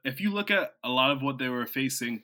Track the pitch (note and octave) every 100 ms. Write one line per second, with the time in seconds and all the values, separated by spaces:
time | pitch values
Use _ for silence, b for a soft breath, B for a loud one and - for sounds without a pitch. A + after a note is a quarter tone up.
0 | C3+ C3+ G3+ G3+ G3+ G3+ D#3 - B2 B2+
1 | C3 C#3 C#3 C3 B2+ B2 A#2 C3+ C3+ -
2 | A#2+ A2+